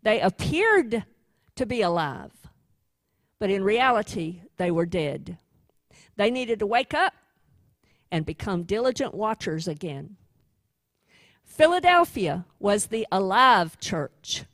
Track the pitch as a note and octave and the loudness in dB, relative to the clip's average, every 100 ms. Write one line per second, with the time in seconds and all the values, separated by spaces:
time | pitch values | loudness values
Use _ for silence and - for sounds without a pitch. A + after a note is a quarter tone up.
0 | G#3+ G#3+ F#3+ - - D#4 A4+ G#4 A#3+ A3+ | 0 2 0 -2 -4 0 4 4 2 -4
1 | - _ _ _ _ - A#3+ A#3+ F#3 E3+ | -6 _ _ _ _ -8 -4 0 0 0
2 | D3+ C3 - _ - _ _ _ _ _ | -2 -6 -14 _ -20 _ _ _ _ _
3 | _ _ _ _ G3+ G3 F#3+ A3 B3+ A#3 | _ _ _ _ -2 0 2 2 4 2
4 | - - E3 F3 - _ F3+ E3 E3+ F3+ | 0 -6 -8 -8 -18 _ -2 0 0 -2
5 | D3+ C#3+ C#3+ F3 _ _ _ _ _ _ | -2 -4 -10 -16 _ _ _ _ _ _
6 | _ - G#3 B3+ A#3+ A3 G#3 A#3 C4+ D4+ | _ -2 0 0 -4 -2 0 0 0 0
7 | F#4 _ _ _ _ _ _ _ _ _ | -2 _ _ _ _ _ _ _ _ _
8 | _ E3 D#3 D#3 - F3+ F3 G#3 B3+ B3+ | _ -6 -6 -8 -6 -4 -4 -2 -2 -2
9 | C4+ - G#3+ A3 - D#3+ D#3+ D3+ F3 C#3 | -6 -4 -4 -4 -6 -6 -6 -8 -10 -10
10 | D#3 G3+ _ _ _ _ _ _ _ _ | -14 -20 _ _ _ _ _ _ _ _
11 | _ _ _ _ _ - D#4 F4+ F4 F4 | _ _ _ _ _ 4 4 6 4 4
12 | E4+ C4 F3 D#3 F3 _ G3+ G3+ - A3 | 4 0 -4 -4 -8 _ 0 0 -2 -4
13 | A3 F#3+ F#3+ G#3 C4 A3 E3 - - E3+ | -2 -2 2 4 6 6 2 -6 -6 -6
14 | C#3+ _ - - - | -6 _ -10 -10 -10